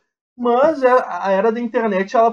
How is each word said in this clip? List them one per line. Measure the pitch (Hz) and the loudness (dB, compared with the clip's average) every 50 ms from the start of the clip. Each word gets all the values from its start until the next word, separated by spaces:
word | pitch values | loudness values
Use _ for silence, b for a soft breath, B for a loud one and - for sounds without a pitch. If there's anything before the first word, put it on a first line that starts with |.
| _ _ _ _ _ _ _ | _ _ _ _ _ _ _
Mas | - 240 240 240 247 277 330 320 277 262 | -6 -2 0 2 2 2 2 0 0 2
a, | 247 247 254 247 - 175 175 180 | 2 2 2 0 -2 -8 -6 -2
a | 196 | -2
era | 196 190 196 226 | 0 0 0 0
da | 220 240 | -2 -2
internet, | 240 226 - 247 226 220 196 185 190 196 - | -6 -4 -4 -2 -2 0 -2 -2 -4 0 0
ela | 233 226 233 | 2 2 2